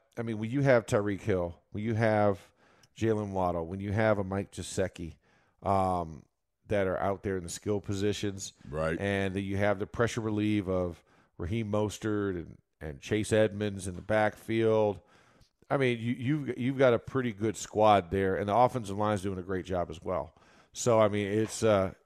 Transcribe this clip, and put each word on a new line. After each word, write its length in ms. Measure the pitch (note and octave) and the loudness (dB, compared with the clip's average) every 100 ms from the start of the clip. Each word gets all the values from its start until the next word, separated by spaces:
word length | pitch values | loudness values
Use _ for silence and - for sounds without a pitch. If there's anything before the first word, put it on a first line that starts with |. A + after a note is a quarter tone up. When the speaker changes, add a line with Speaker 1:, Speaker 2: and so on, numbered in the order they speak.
| _ - | _ -10
Speaker 1:
I 60 | |
mean, 160 | A#2 G#2+ | -8 -6
when 100 | A2+ | -4
you 120 | C3+ | 0
have 260 | C#3 A#2+ G#2 | 4 4 4
Tyreek 360 | A#2+ G#2 G2 | 0 2 -2
Hill, 340 | - F#2 F2 E2+ _ | 0 0 0 -6 _
when 100 | G2+ | -6
you 120 | G#2+ | -4
have 440 | A2 A2+ G#2+ G#2 F#2+ - _ _ _ _ - | 0 2 4 4 2 -6 _ _ _ _ -4
Jaylen 340 | A2 G#2+ G#2 | 0 0 -2
Waddle, 360 | F#2+ F2+ E2+ E2 | -2 0 0 -4
when 140 | G2 | -6
you 100 | G2 | -4
have 280 | G2+ A2 G#2 | 0 2 2
a 40 | |
Mike 280 | F#2+ G2 G2+ | 0 -4 -6
Gesicki, 640 | - F2+ - F#2 - E2 D#2 _ _ _ _ | -10 -8 -4 -4 -4 -12 -14 _ _ _ _
um, 580 | F#2 G2 F#2+ F2+ E2 D2 - _ _ _ _ | 0 0 2 0 -4 -10 -20 _ _ _ _
that 180 | G#2 F#2+ | -2 0
are 120 | F2+ | 0
out 240 | G2 F#2+ | -2 -2
there 120 | G#2 F#2+ | -2 -4
in 60 | |
the 80 | E2+ | -6
skill 300 | - - G#2 | -8 -4 -4
positions, 720 | F#2 G2 G#2 G2+ G#2+ F#2+ - - - | -2 -2 -2 -2 -4 -6 -12 -16 -10
Speaker 2:
Right. 260 | D2+ D#2+ E2+ | -4 -2 0
Speaker 1:
and 340 | G2+ G2 G2 | 0 0 -2
then 80 | F#2 | -4
you 140 | G2 G2 | -4 0
have 240 | G2+ G2 | 0 0
the 80 | G2+ | -4
pressure 320 | - A#2 - | -2 -2 0
relief 480 | A2 G#2 G#2+ G#2 F#2 | -2 0 2 0 0
of 340 | F#2 F2+ E2+ _ _ _ _ | 0 -2 -6 _ _ _ _
Raheem 360 | F2 A#2 G#2+ | -6 -4 -2
Mostert 640 | G#2 G#2+ - A2+ G#2 G2+ F2+ | -2 -2 -4 -4 -2 -2 -4
and, 200 | D#2+ - _ _ | -8 -16 _ _
and 200 | D#2 C#2 | -12 -12
Chase 320 | - G#2+ G#2+ | -2 -2 2
Edmonds 560 | A2 G#2+ G2 G#2 G2 F#2+ | 4 4 2 -4 -4 -10
in 80 | F2 | -10
the 60 | |
backfield. 1000 | E2+ G#2+ G#2+ - - A2+ A2 A2 G#2+ G2 _ _ _ _ _ _ _ | -2 2 2 0 -4 0 4 4 2 0 _ _ _ _ _ _ _
I 80 | C#3 | 0
mean, 200 | C3 A#2+ | 0 0
you, 160 | A#2 B2 | -2 -4
you've, 420 | B2 D3+ C3 B2 | -2 -2 -2 -4
you've 200 | B2 C3+ | -2 4
got 160 | C3 | 4
a 40 | A#2 | 4
pretty 320 | - C3+ B2 | 0 -4 -4
good 240 | G2 A2 F#2+ | -2 -4 -4
squad 560 | - G2+ G#2+ G2+ E2+ | -6 4 6 6 4
there, 240 | F#2+ F#2+ F#2+ | 0 0 0
and 120 | G2+ | 2
the 60 | |
offensive 420 | G#2 B2+ B2+ G2+ G2 | 4 4 2 -6 -2
line 200 | G#2 G#2 | 0 0
is 60 | |
doing 160 | G2 F#2 | -2 -6
a 20 | |
great 220 | F2+ F#2 E2+ | -6 -6 -4
job 240 | F#2 E2 | -4 -4
as 100 | F2 | -6
well. 320 | F#2+ F2+ D#2+ _ _ _ _ | -6 -4 -6 _ _ _ _
So, 280 | - B2 A2+ | -4 4 6
I 80 | G#2+ | 6
mean, 180 | G#2 G2+ | 4 0
it's, 380 | G#2 A2 - | 0 0 0
uh, 260 | A2 G2+ F#2+ - | 4 4 2 -4